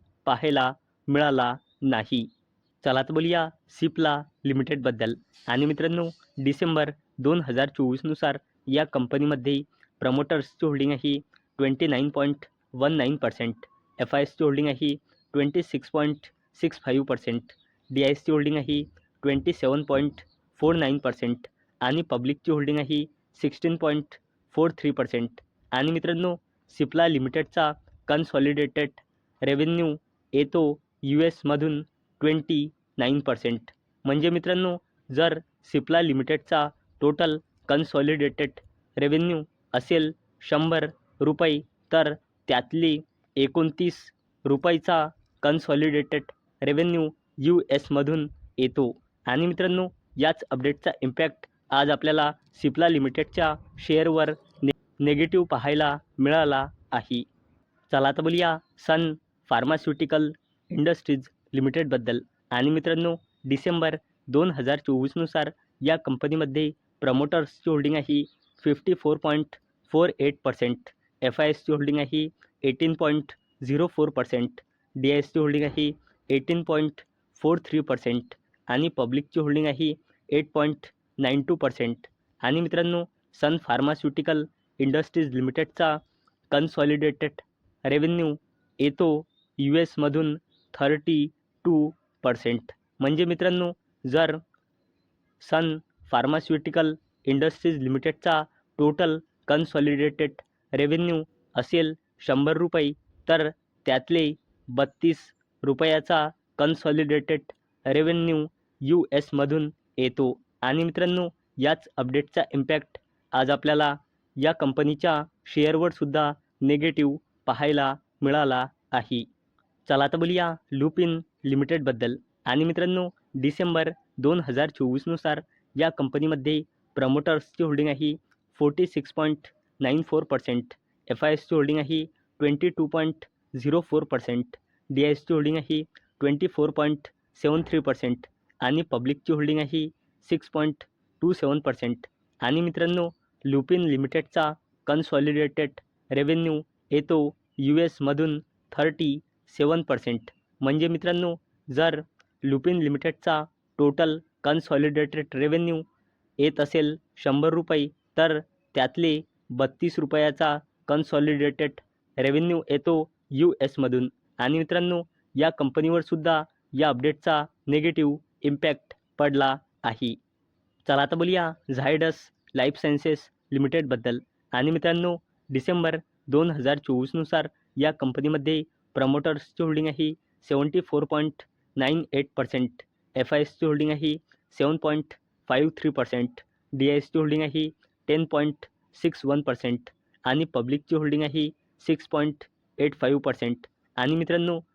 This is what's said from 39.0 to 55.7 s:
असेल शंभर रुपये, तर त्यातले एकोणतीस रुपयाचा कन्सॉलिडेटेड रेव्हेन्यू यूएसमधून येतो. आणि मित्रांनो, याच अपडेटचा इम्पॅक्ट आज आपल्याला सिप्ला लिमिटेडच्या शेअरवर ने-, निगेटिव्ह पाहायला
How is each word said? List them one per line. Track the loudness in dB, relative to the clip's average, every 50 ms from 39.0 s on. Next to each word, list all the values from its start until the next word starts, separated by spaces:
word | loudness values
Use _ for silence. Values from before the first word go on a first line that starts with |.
| 0 2 2 2 2 0 -2 -2 -6 -8 _ _ _ _ -4
असेल | -4 -2 0 2 2 2 0 -2 _ _ _ _ _ -6 0
शंभर | 0 2 2 2 0 0 -2 -4 -6 _ _ _ _ -2
रुपये, | 0 0 2 2 2 2 0 0 -4 -8 _ _ _ 0
तर | 2 2 2 2 0 -6 _ _ _ _ _ -2
त्यातले | 0 0 0 -2 -2 0 2 2 2 0 -4 _ _ _ _ _ -2
एकोणतीस | 0 0 0 2 2 0 0 0 -2 -2 -2 -2 -4 -10 -20 -20 _ _ _ _ _ -2
रुपयाचा | 0 0 2 2 2 0 0 0 0 0 2 0 -2 -4 _ _ _ _ _ 0
कन्सॉलिडेटेड | 0 0 0 0 0 0 2 2 2 2 0 -2 -2 -4 -6 -6 -8 -14 _ _ _ _ _
रेव्हेन्यू | -2 0 0 2 2 2 2 0 0 -2 -4 _ _ _ _ -2
यूएसमधून | 2 4 4 4 4 2 0 -2 0 0 -2 0 0 0 0 -2 -4 -6 -8 -14 -20 -12 _ -2
येतो. | -2 0 0 0 -2 -2 -2 -6 _ _ _ _ _
आणि | -2 0 0 0
मित्रांनो, | 0 0 0 0 0 0 0 -2 -4 -8 _ _ _ -4 0
याच | 0 0 0 -2 -4 -8
अपडेटचा | -6 -2 -2 -2 -2 -2 -2 -6 -4 -4
इम्पॅक्ट | -4 -4 -2 -2 -2 -2 -2 _ -20 -20 _ _ _ -2
आज | 0 2 2 2
आपल्याला | 2 0 0 0 2 2 0 0 -2 -6 _ _ _
सिप्ला | -4 -4 -2 0 2 2 4
लिमिटेडच्या | 4 2 0 0 -2 -2 -4 -4 -2 -2 -2 -2 -2 -4 -10 -18 -20 -10
शेअरवर | -2 0 2 2 4 4 2 2 2 0 -2 -4 _ _ _ -4 -2
ने-, | -2 -2 -2 _ _ _ -2
निगेटिव्ह | 0 0 2 2 2 2 2 2 0
पाहायला | 0 -2 -2 -2 0